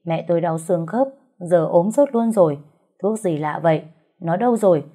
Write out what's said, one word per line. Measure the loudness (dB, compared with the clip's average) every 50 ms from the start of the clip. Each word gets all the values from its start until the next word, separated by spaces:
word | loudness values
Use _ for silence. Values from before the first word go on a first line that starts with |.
| _
mẹ | -4 -4 -4 -2 -2
tôi | -2 -2
đau | 0 -2 -4 -4
xương | -4 -2 -2 -2 -2 -4
khớp, | -2 -2 -2 -2 -4 _ _ _ _ _
giờ | -4 0 2 2 2
ốm | 2 2 2 2 2
sốt | 2 2 2 2
luôn | 2 0 0 0
rồi. | 4 4 4 4 2 -2 -8 -16 _ _ _ _ _ _ -4
Thuốc | -4 -4 -2
gì | -2 -4 -2 -2
lạ | -4 -6 -6 -2 0
vậy? | 0 0 0 -2 -8 -18 _ _ _ _ _
Nó | -6 -4 -2 0
đâu | 0 0 0 2
rồi? | 4 2 2 2 0 -6 -14